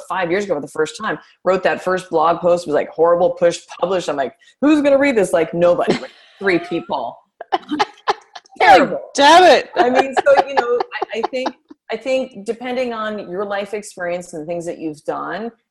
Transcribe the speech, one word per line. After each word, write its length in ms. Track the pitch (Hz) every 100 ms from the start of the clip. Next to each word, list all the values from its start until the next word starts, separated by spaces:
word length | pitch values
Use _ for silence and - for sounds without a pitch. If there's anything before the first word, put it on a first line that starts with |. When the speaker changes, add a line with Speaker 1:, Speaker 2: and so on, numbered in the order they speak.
| -
Speaker 1:
five 220 | 180 170
years 140 | 196
ago 100 | 196
for 60 | 147
the 60 | 143
first 280 | 156 151 -
time. 220 | 214 151 - _
Wrote 180 | 180 185
that 180 | 180 151
first 240 | 180 185 180
blog 320 | 160 165 165
post, 260 | 175 175 151
was, 80 |
like, 140 | 143 -
horrible, 420 | - 170 175 175
pushed, 360 | 175 170 165 - -
published. 300 | 175 185 165
I'm 80 | 143
like, 200 | 127 - _ _
"Who's 180 | 285 302
gonna 160 | 285 269
read 180 | 285 220
this?" 180 | -
Like, 180 | 170 165
nobody. 400 | 170 175 175 - -
Like, 140 | - - _ -
three 200 | 196 170
people. 600 | - 160 - 143 117 - _ - -
<laughs> 60 | - 262 302 - - - - _ - - -
Speaker 2:
Like, 160 | 370 359
Speaker 1:
Terrible. 240 | 233 160 -
Speaker 2:
damn 300 | - 285 349
it. 260 | 349 240 - -
Speaker 1:
I 120 | 247
mean, 260 | 254 269 254 571
so, 200 | 554 554
you 80 |
know, 240 | 539 480 480 - - -
I, 60 | 226
I 20 | -
think, 280 | 254 254 - - _ -
I 60 | 220
think 480 | 262 262 254 196
depending 480 | 208 220 254 247 247
on 380 | 220 214 208 180
your 160 | 185 202
life 260 | 202 202
experience 600 | 214 202 185 175 175 175
and 120 | 165 156
things 200 | 175 165
that 120 | -
you've 240 | 156 147
done, 460 | - 143 147 180 233 - _